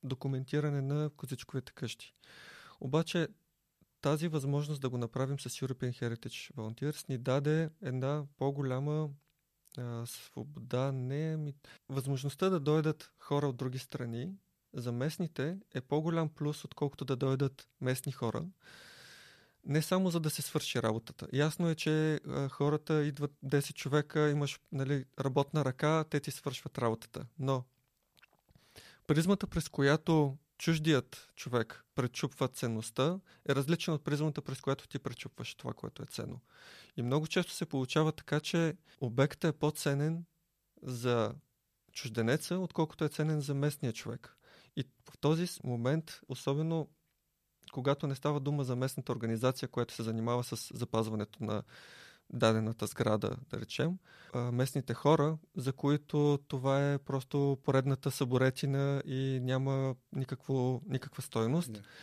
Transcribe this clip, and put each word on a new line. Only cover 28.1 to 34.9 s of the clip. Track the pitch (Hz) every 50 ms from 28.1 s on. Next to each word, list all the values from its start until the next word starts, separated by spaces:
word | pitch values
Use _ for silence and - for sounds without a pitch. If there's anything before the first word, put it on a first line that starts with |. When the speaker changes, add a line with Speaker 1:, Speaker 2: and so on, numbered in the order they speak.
| _ _ - _ _ _ _ _ _ _ _ _ - - - - - _ _
Speaker 1:
призмата, | - 147 156 165 185 202 - -
през | - - 170 - -
която | - - 139 139 147 - - - 160 156 147 139 135 - _ _ _ -
чуждият | - 165 165 156 151 160 151 127 - - - - - - _
човек | - - 123 123 120 110 - - - - _ -
пречупва | - 127 120 - - - 127 - - 135 127
ценността, | - - 131 117 113 110 107 - - - 131 160 180 190 - - - _ - -
е | 135
различна | 135 135 147 170 160 - 180 156
от | 139 -
призмата, | 139 147 143 151 156 143 147
през | - - 135 -
която | - 135 135 - -
ти | -